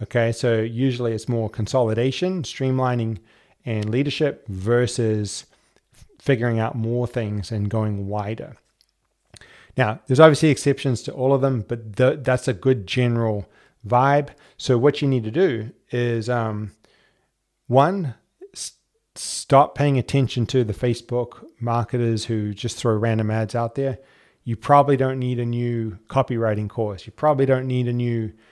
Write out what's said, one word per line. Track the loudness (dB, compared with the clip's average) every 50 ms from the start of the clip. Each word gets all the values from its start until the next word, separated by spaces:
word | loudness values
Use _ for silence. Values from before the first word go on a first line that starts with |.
Okay, | -10 -2 0 2 2 2
so | 0 0 0 2 2 2
usually | 0 -2 -2 0 0 0 0 0 -2 -2 -4
it's | -4 -4
more | -2 -2 -2 -2 -4
consolidation, | -4 -6 -4 -2 0 2 2 2 2 0 0 0 -2 -2 -2 -2 -2 -4 -6
streamlining, | -8 -6 -4 -2 0 0 0 0 0 0 0 -2 -4 -4 -8 -12 _ _ _ _ _ _ _ -8
and | -4 -4 -2 -2 0
leadership | 0 0 0 -2 -2 0 -2 -2 -2 -4 -10
versus | -10 -8 -4 0 2 2 2 2 0 0 0 0 0 0 0 -2 -4 -8 -12 -14 _ _ _ _ _ _ _ _ _ _ -20 -20 -20 _ _
figuring | -2 0 0 2 0 0 0 0
out | -2 -2 -2
more | -4 -4 -2 -2 -2 -2
things | -2 -4 -4 -4 -4 -4 -6 -6 -6
and | -4 -4 -2 -2
going | -2 -2 -2 -2 -4 -4 -6
wider. | -6 -6 -6 -6 -6 -8 -10 -12 -14 -18 -20 _ _ _ _ _ _ _ _ _ _ _ _ _ _ -20 -20 -20 -20 -20 -20 -20 -6 _
Now, | 0 0 0 -2 -4 -4
there's | 2 6 8
obviously | 8 8 8 6 4 2
exceptions | 2 2 2 0 0 0 0 -2 -2 -2 -4
to | -8
all | -6 -2 0 2 2
of | 2
them, | 2 0 0 -2 -4
but | -6 -8 -8 -8 -6 0
the, | 2 2 2 2 2
that's | 0 0 0 0 0
a | -4 -4
good | 0 0 0 0 0 -2
general | -2 -2 0 2 2 2 0 0 0 -2 -4 -6 -10 _ _ _ _ _ _ -4
vibe. | 0 2 2 4 4 4 2 0 -2 -8 _ _ _ _
So | -6 0 2 2
what | 4 4 4 2 2
you | 0
need | 0 0 0 -2
to | -2
do | 0 2 2 2 0 -2 -6 -8 -12 _ _ _
is, | -4 -2 0 0 -2 -2 -2 -2
um, | -2 0 -2 -2 -4 -6 -8 -10 -12 _ _ _ _ _ _ _ _ _ _ _ _ _ _ _ _ _ _
one, | 4 6 6 6 6 2 0 -4 -6 -8 -10 _ _ _ _ -20 -20 -14
s-, | -14 -14 -14 -14 _ _ _ _ _ _ _ _
stop | -14 -12 -10 -10 -10 0 4 6 6 6 4 2
paying | 0 0 2 2
attention | 0 0 0 0 0 0 0 0 -2 -2
to | 0 0 0 0
the | 0 -2
Facebook | -2 -2 -2 -2 -4 -6 -4 -4 -4 -4 -6 -10 -16 -20 -20 -12 -8
marketers | -4 -2 -2 -2 -2 -2 -2 -2 0 0 0 -2 -2
who | -2 -2 -2 -2 -4 -6
just | -6 -8 -8 -6
throw | -2 0 0 0
random | 2 0 0 0 0 0 0
ads | 0 -2 -2 -2 -2
out | -4 -4 -4 -4
there. | -4 -2 -2 -4 -6 -10 _ _ _ _ _ _ _ _
You | -6 -6
probably | -4 2 6 6 6 6 6 2
don't | 2 2 0 -2 -2
need | -2 -2 -2 -2
a | -2
new | -2 -2 -2 -2 -2 -2 -2 -4 -6 -8 -10 -12
copywriting | -2 0 0 0 0 0 0 0 0 0 0 -2 -4
course. | -4 -4 -4 -4 -6 -8 -12
You | -18
probably | -6 0 0 2 2 4 4
don't | 2 2 2 0
need | 0 -2 0 0
a | 0 0
new, | 0 0 0 0 -2 -2 -4 -8 _ _ _